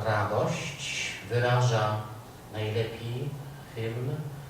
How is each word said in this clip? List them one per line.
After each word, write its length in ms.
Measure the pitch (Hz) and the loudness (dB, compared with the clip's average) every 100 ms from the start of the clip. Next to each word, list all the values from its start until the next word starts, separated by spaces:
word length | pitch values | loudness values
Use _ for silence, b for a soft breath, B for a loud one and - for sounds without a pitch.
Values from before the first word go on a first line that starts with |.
| 110 | 0
radość 1040 | 107 101 - - - - - - - - - - | 2 2 2 2 0 -4 -6 -4 -4 -4 -6 0
wyraża 680 | 117 120 123 123 117 107 107 - - - - - | 2 6 6 6 6 4 2 -2 -10 -14 -16 -10
najlepiej 760 | 107 107 104 - - 117 123 143 - - - - - | -4 0 2 0 -2 -4 -2 -4 -6 -10 -12 -12 -4
hymn 400 | 113 120 127 151 - - - | -4 -2 -2 -2 -4 -8 -12